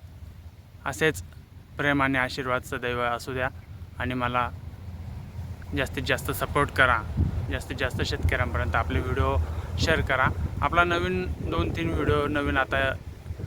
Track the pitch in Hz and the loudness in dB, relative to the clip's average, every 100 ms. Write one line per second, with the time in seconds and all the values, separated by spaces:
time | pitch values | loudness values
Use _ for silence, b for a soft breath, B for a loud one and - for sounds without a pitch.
0 | - - - - - - - - 143 - | -18 -16 -16 -16 -18 -20 -20 -8 -6 2
1 | 156 - - - - - - - 143 143 | 2 2 -6 -16 -20 -20 -10 -2 2 4
2 | 135 135 127 - 127 127 - 131 123 123 | 4 4 0 -2 0 -2 -2 -4 -2 0
3 | 120 117 - 127 127 - - - - - | 0 0 -2 -2 -2 -4 -14 -14 -12 -6
4 | 123 127 120 123 120 - - - - - | -4 0 0 2 0 -4 -12 -12 -12 -10
5 | - - - - - - - 143 131 - | -10 -10 -10 -10 -10 -10 -4 -2 -2 -2
6 | 127 127 151 - 135 147 139 - 127 113 | 0 0 0 -2 0 2 4 6 6 4
7 | 104 - - - - 131 - 131 127 - | 2 0 2 0 -2 -4 -4 -2 -2 0
8 | - 143 - 127 120 120 120 117 117 131 | -2 0 2 2 2 0 2 0 2 0
9 | 127 127 135 135 B B B - 165 156 | 0 2 2 2 B B B 0 2 4
10 | - 131 143 - - - 147 165 175 170 | 4 4 4 2 -2 0 2 4 4 4
11 | 185 185 175 - 156 165 170 170 165 156 | 2 0 -2 -4 -2 0 0 0 0 2
12 | 143 147 143 147 143 143 131 135 135 - | 4 4 2 2 2 2 2 2 0 -2
13 | - - - - | -8 -12 -10 -8